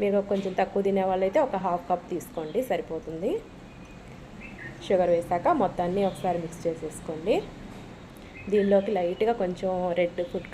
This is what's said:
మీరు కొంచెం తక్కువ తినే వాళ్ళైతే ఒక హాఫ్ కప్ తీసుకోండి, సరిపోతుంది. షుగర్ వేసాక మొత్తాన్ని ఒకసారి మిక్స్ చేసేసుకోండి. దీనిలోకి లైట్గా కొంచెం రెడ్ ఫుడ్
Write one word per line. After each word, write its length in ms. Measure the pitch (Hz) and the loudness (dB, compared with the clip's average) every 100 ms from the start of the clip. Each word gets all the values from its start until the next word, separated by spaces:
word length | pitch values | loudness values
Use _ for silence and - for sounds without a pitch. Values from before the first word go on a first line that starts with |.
మీరు 180 | 202 202 202 | 2 2 2
కొంచెం 240 | 202 190 185 | 0 2 0
తక్కువ 220 | 190 202 | 2 2
తినే 180 | 196 196 190 | 4 4 4
వాళ్ళైతే 300 | 185 190 294 277 | 2 4 4 2
ఒక 100 | 190 | 2
హాఫ్ 180 | 185 175 - | 0 0 0
కప్ 160 | 180 - | -2 0
తీసుకోండి, 480 | 170 - - 156 196 254 | -6 -6 -6 -2 -2 0
సరిపోతుంది. 640 | 175 - 160 156 160 208 440 - - - - - - - - - - - - - - | -2 -2 -6 -6 -4 -2 -2 -6 -16 -18 -18 -18 -18 -16 -16 -16 -16 -14 -12 -12 -8
షుగర్ 260 | - 190 175 | 2 4 6
వేసాక 340 | 170 170 175 302 320 | 4 2 2 4 4
మొత్తాన్ని 400 | 185 - 175 196 196 | 2 2 0 2 2
ఒకసారి 280 | - 185 170 | 0 0 0
మిక్స్ 180 | 165 - 170 | -4 -4 -4
చేసేసుకోండి. 680 | 160 156 - - 156 175 330 - - - - - - - - - - - | -2 -6 -8 -8 -4 0 0 0 -10 -14 -14 -16 -16 -18 -18 -16 -12 0
దీనిలోకి 380 | 202 196 196 196 196 | 4 6 6 4 2
లైట్గా 360 | 175 180 220 233 | 0 2 2 2
కొంచెం 280 | 185 175 190 185 180 175 | 0 0 -2 0 0 2
రెడ్ 240 | 175 180 175 | 0 0 -4
ఫుడ్ 180 | 185 - | -6 -2